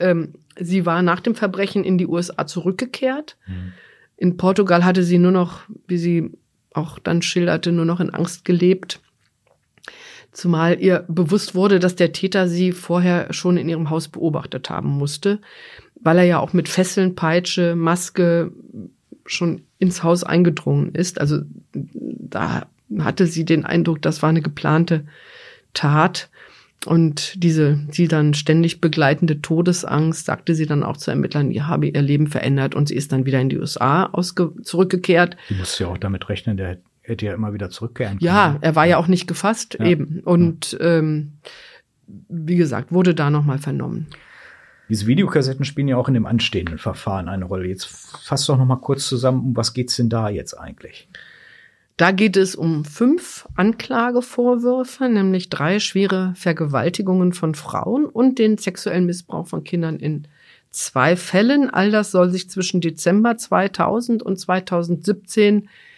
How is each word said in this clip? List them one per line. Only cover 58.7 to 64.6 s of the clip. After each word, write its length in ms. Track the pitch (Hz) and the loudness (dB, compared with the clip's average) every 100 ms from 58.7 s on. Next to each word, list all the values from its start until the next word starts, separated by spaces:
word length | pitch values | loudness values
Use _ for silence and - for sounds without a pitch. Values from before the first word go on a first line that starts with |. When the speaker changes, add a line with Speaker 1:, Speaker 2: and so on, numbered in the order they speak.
| 180 202 180 180 | -6 -4 0 0
Speaker 1:
Missbrauch 400 | 175 - 165 170 | -2 -8 -10 -8
von 160 | 165 | -10
Kindern 340 | 151 175 160 151 | -6 -4 -4 -4
in 300 | 156 151 151 _ _ _ _ | -4 -6 -10 _ _ _ _
zwei 440 | - - 131 139 | -10 -4 2 2
Fällen. 560 | 175 - 185 233 285 262 | 2 0 2 4 4 2
All 220 | - 202 | 2 2
das 180 | 214 208 | 0 0
soll 200 | 180 180 | 2 2
sich 200 | 180 180 | 0 -6
zwischen 300 | 190 185 180 | -6 -2 -2
Dezember 560 | 165 156 170 202 233 233 | -2 -2 2 4 2 0
zweitausend 880 | - 180 196 190 175 220 240 226 | -2 0 0 0 0 0 -2 -2
und 160 | - 190 | -2 -6
zweitausendsiebzehn 1300 | - 180 | -2 -2